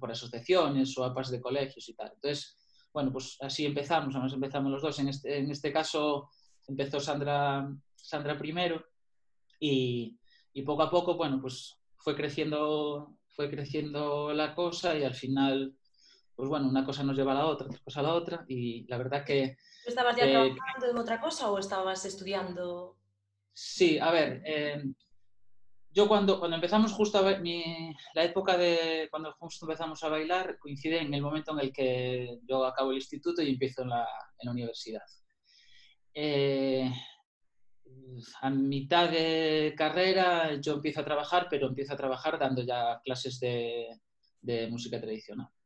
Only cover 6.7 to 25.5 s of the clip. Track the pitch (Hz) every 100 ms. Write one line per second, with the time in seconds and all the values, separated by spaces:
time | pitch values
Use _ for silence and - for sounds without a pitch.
6.7 | 139 139 147 147 143 143 143 143 139 139
7.7 | 139 - _ - 151 143 147 147 170 175
8.7 | 160 - _ _ _ _ _ _ _ 151
9.7 | 135 127 120 113 - _ _ _ 139 135
10.7 | 151 156 175 175 165 156 135 131 127 -
11.7 | - _ - - 147 151 147 151 151 151
12.7 | 151 147 147 147 - _ - 143 147 139
13.7 | 151 151 147 147 147 147 151 151 151 175
14.7 | 170 175 156 135 127 131 135 139 135 135
15.7 | - _ _ _ _ _ - 135 147 135
16.7 | 135 131 131 139 135 135 135 156 143 127
17.7 | 127 - 135 147 170 170 170 - 127 120
18.7 | 117 - 120 123 143 143 139 135 - _
19.7 | - 240 240 240 240 262 269 262 - -
20.7 | 254 247 240 226 226 302 - 226 196 196
21.7 | 196 190 190 196 - 190 190 185 175 175
22.7 | 175 180 - _ _ _ _ _ - -
23.7 | - 175 151 156 170 143 127 156 151 147
24.7 | 147 139 135 _ - - - -